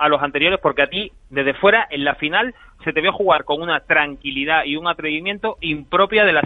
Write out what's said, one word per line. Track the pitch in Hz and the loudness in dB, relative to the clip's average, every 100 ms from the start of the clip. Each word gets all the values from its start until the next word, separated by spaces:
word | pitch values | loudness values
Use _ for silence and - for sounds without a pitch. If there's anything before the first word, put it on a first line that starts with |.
a | 151 | 2
los | 147 | 2
anteriores? | 143 143 165 185 | 0 0 0 2
Porque | 156 139 | 0 2
a | 139 | 0
ti, | 190 208 - _ | -2 -10 -14 _
desde | 139 139 | -2 -2
fuera, | 131 202 220 - | 2 2 2 0
en | 143 | -4
la | 143 135 | -4 -2
final, | 151 190 247 - - _ | -4 -2 -4 -8 -20 _
se | 160 | -4
te | 151 | 0
vio | 180 | 0
jugar | 185 190 151 | 0 2 2
con | - 147 | 0 -4
una | 170 151 | -2 -4
tranquilidad | - 156 147 139 139 135 143 160 | 0 0 0 -4 -8 -4 0 0
y | 143 151 | 0 -2
un | 170 | -4
atrevimiento | 170 156 151 190 202 220 - | -4 -4 -4 -6 -4 -6 -6
impropia | 165 151 135 180 196 214 | -6 -6 -2 0 2 4
de | 202 | 4
la | 151 | 4